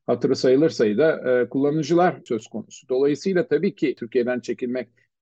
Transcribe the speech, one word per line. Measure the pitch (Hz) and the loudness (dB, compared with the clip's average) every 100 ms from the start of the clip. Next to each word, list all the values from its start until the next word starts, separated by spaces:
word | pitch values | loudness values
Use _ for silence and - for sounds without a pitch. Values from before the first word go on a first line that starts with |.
| - | -4
hatırı | 120 131 131 | -2 0 0
sayılır | 127 131 160 | 2 4 2
sayıda, | - 110 104 160 147 127 | 2 0 4 2 2 0
e, | 123 120 | 0 0
kullanıcılar | 135 143 156 139 170 180 131 - | 0 0 -2 0 2 2 0 -6
söz | 113 - | -6 -6
konusu. | 107 - - - | -14 -14 -18 -4
Dolayısıyla | 127 143 143 196 175 160 | 0 0 0 -2 -2 0
tabii | 147 185 - | 0 -2 -2
ki | 139 - | -4 -4
Türkiye'den | 117 127 120 123 | -4 -2 -2 -4
çekilmek, | 120 113 123 127 117 _ _ _ | -6 -8 -6 -6 -10 _ _ _